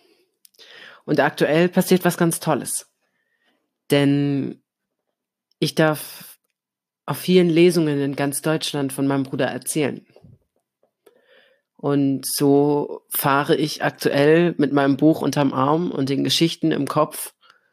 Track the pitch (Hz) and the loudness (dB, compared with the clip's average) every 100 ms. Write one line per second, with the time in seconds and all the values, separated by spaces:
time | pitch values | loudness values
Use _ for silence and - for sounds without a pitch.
0 | _ _ _ _ _ _ - - - - | _ _ _ _ _ _ -20 -20 -20 -16
1 | - 151 139 - 151 151 180 185 180 180 | -4 0 0 0 0 2 2 0 2 2
2 | 180 165 170 165 - 135 - - - _ | 2 0 0 0 -2 -4 -4 -10 -12 _
3 | _ _ _ _ _ _ _ _ - 143 | _ _ _ _ _ _ _ _ -2 2
4 | 143 143 143 139 131 - _ _ _ _ | 2 2 0 -2 -4 -10 _ _ _ _
5 | _ _ _ _ _ _ 156 - 156 151 | _ _ _ _ _ _ -4 2 0 0
6 | - - - - _ _ _ _ _ _ | -8 -18 -20 -20 _ _ _ _ _ _
7 | - 143 - 180 175 160 180 170 156 143 | -10 -6 2 2 4 4 4 4 0 0
8 | 139 135 143 139 156 156 - 151 135 - | -2 -2 -4 -4 -2 -2 -4 -4 -6 -4
9 | 139 139 131 135 127 127 - 160 135 - | -2 -2 -2 -4 -4 -4 -6 -4 -4 -6
10 | - _ - _ _ _ _ _ _ _ | -14 _ -20 _ _ _ _ _ _ _
11 | _ _ _ _ _ _ _ _ 143 143 | _ _ _ _ _ _ _ _ -2 0
12 | 139 135 - - 143 143 147 147 - - | 0 -2 -6 0 4 4 4 0 -4 -10
13 | - - 147 139 143 151 151 - 147 - | -10 -4 0 0 2 0 0 -4 -6 -4
14 | - 139 147 165 175 - 147 143 139 135 | -2 2 4 4 2 0 0 2 2 4
15 | 151 156 143 147 139 131 135 160 180 - | 2 2 0 0 0 0 0 0 -2 -4
16 | 135 139 139 - 165 - 160 147 139 156 | -4 -2 -2 0 0 0 -2 -2 -2 -2
17 | 151 - - - _ _ _ | -2 -4 -16 -18 _ _ _